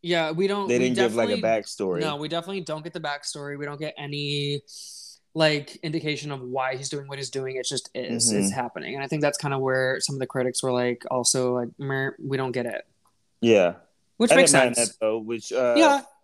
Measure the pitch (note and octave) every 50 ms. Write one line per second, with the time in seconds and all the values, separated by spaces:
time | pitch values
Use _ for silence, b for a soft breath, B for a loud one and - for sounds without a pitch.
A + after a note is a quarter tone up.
0 | - E3+ F3 E3+ D#3+ D#3 D#3+ E3 F#3+ G3 G3+ G3+ G3+ - A#2+ B2 B2+ B2+ B2 -
1 | A#2+ A#2 G#2+ A#2 A2+ G#2+ G#2 G2 - A2 A2+ A2 G2+ - - - G#2+ F#2+ F2+ E2+
2 | F2 D#3 D3 C#3+ D3+ D3+ E3 E3+ E3 F3+ G3 G3 F3 - D#3+ D#3 D3+ E3+ - F3
3 | D#3+ D3 C#3+ C#3+ - - - D3 C#3+ C#3+ C#3+ C#3 D3 C#3+ C#3+ C#3+ D#3 D3+ - -
4 | - C3+ D3 D3 C#3+ C#3+ C#3+ C#3+ C#3+ C#3+ C#3+ C#3+ - B B B B B B B
5 | B B B B B _ _ D#3+ D#3+ D#3 D3+ D3 C#3+ - - - - D#3+ D3+ E3
6 | D#3 D#3 D3+ C3+ D3 D3 C#3+ C3 B2+ B2 B2 C3 C3 C3 C3+ C3 C#3 C#3 - C#3+
7 | C#3 C#3 C#3 C#3 C#3 C3 - C3+ C3 C3 C3 C3 B2+ - C#3+ B2+ - - _ -
8 | B2 - A#2 A#2 A2+ - G#2+ G2+ G2 G2 G2 B2+ B2 A#2+ - - C#2+ D2 A#2+ C#3
9 | C#3 C#3 - D3+ D3 C#3+ C#3+ - - C#3+ C#3 C3+ C3 C3 C3 C3 C3 C3 C3 -
10 | - - C#3+ C3+ B2+ B2+ - C3+ B2+ B2+ B2 - - C3 B2 B2 B2 B2 B2 A#2+
11 | - - B2+ B2+ A#2+ - - C3+ B2+ B2 B2 B2 A#2+ A#2+ - _ C#3+ C3+ C3+ C3+
12 | C3+ C#3 - - - C3+ C3+ C3 C3 C3 A#2 B2+ A#2+ A#2+ G#2+ - - _ _ _
13 | _ _ _ _ _ _ _ _ - A#2 A2+ G2+ F#2 F2 E2+ - _ _ _ _
14 | _ _ _ _ A3 A#3+ A#3 F3+ - D#3 C#3+ D3 C3 B2 A#2+ A#2+ A#2+ G#2+ - _
15 | A2+ A2 A2 A2+ A2 G#2+ A#2 A2+ G#2 - - B2 B2+ B2 A#2+ C#3 E4 D4+ C#4+ C#4
16 | B3+ - _ _